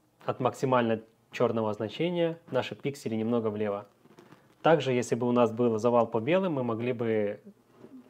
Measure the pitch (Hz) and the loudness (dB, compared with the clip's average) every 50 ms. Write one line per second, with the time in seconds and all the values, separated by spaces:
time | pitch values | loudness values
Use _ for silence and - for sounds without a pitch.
0 | _ _ _ _ - - 117 - 131 120 - - - 135 127 123 120 117 113 110 | _ _ _ _ -6 -6 -4 -2 -2 -2 -2 -2 0 2 2 2 2 2 0 -2
1 | 110 - _ _ _ _ - - 127 117 113 117 110 107 104 101 117 107 - - | -4 -10 _ _ _ _ -4 -2 0 0 0 0 -2 -2 -4 -4 -6 -6 -4 -4
2 | 160 175 180 175 170 165 165 165 - - 127 127 117 - 110 - - 143 139 - | -4 -2 0 0 0 -2 -2 -6 -12 -6 -4 -4 -4 -4 -6 -8 -8 -8 -8 -8
3 | - 127 113 110 110 110 120 120 110 110 104 104 107 104 101 101 104 - _ _ | -6 -6 -4 -2 -2 0 0 0 0 -2 -2 -2 -4 -4 -4 -6 -8 -12 _ _
4 | _ - - - - - - - _ _ _ _ - 156 165 160 135 131 127 123 | _ -20 -20 -20 -20 -20 -20 -20 _ _ _ _ 2 4 4 4 4 2 0 0
5 | 120 - - 120 120 120 120 120 120 113 110 110 123 120 113 110 107 123 120 120 | 0 0 -2 0 0 2 4 4 4 4 4 2 2 2 2 2 2 4 4 4
6 | 113 107 - 117 110 127 165 185 190 185 160 135 123 120 113 107 117 123 123 117 | 4 2 0 -2 0 2 2 2 2 0 -2 -2 -2 -2 -4 -2 -2 -4 -4 -2
7 | 123 117 110 107 104 101 104 - - 208 196 _ _ _ _ - - - - - | -2 0 0 0 0 -2 -4 -8 -12 -20 -20 _ _ _ _ -20 -20 -20 -20 -20
8 | - - | -20 -20